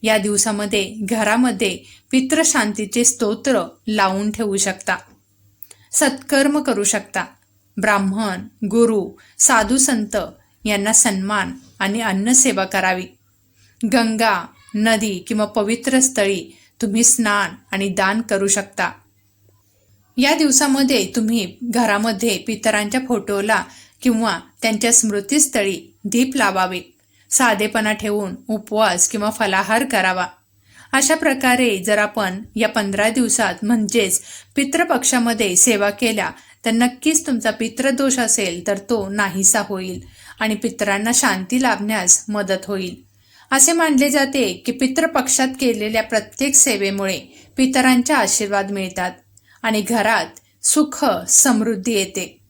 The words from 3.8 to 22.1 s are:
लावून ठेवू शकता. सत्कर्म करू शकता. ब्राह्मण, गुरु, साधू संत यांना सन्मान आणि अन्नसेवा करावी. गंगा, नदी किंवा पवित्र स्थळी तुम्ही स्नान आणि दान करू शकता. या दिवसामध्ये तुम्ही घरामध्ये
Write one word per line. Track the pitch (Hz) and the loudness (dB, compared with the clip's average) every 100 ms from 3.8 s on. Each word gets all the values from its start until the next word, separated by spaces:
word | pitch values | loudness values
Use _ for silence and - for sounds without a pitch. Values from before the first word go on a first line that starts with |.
| - | -4
लावून | 214 190 190 208 | 0 0 0 -4
ठेवू | 208 214 196 | -4 -4 -2
शकता. | 196 185 - 180 - _ _ _ _ _ - - _ | -2 -4 -4 -6 -8 _ _ _ _ _ -20 -20 _
सत्कर्म | - 277 269 - 277 277 294 | 0 0 0 -2 2 2 2
करू | 277 214 | 0 -2
शकता. | 208 208 - 190 175 _ _ _ _ - | 0 -2 -4 -8 -8 _ _ _ _ -2
ब्राह्मण, | 214 202 196 196 214 180 - - 208 | 2 2 2 -2 -2 -4 -10 -8 -2
गुरु, | 226 233 214 175 - - - | 4 4 2 -2 -8 -14 0
साधू | - 240 214 262 | 2 4 4 2
संत | 262 240 208 208 170 - _ _ | 2 0 -2 -4 -6 -10 _ _
यांना | 214 208 202 | -4 -2 2
सन्मान | 220 233 196 196 208 180 170 - - | 2 2 0 -2 -2 -4 -8 -16 -6
आणि | 196 214 | -4 -2
अन्नसेवा | 220 190 214 247 262 190 | -2 0 2 2 2 0
करावी. | 190 196 185 185 180 - _ _ _ _ _ - 226 | -2 -2 0 -2 -6 -16 _ _ _ _ _ -8 0
गंगा, | 254 226 220 226 190 170 - _ | 0 2 2 2 0 -4 -14 _
नदी | 214 220 220 214 185 - | -2 2 2 0 -6 -4
किंवा | 220 | -2
पवित्र | 208 220 202 233 262 262 | -2 -2 -2 -2 0 2
स्थळी | 262 262 196 190 - - _ - | 2 0 0 -2 -6 -16 _ -8
तुम्ही | 220 214 | -2 2
स्नान | 240 - 220 202 185 180 _ | 2 2 2 0 -2 -6 _
आणि | 190 196 | -4 -2
दान | 196 190 214 | 0 0 0
करू | 233 196 196 | -2 -2 0
शकता. | 202 196 - 175 - _ _ _ _ _ _ _ _ _ _ _ - | -2 -2 -4 -6 -6 _ _ _ _ _ _ _ _ _ _ _ -2
या | 277 | 2
दिवसामध्ये | 320 302 262 285 269 269 254 185 240 | 2 2 2 2 2 2 2 0 -2
तुम्ही | 220 233 185 - | 0 0 -2 -6
घरामध्ये | 240 240 226 208 226 | -4 0 2 2 0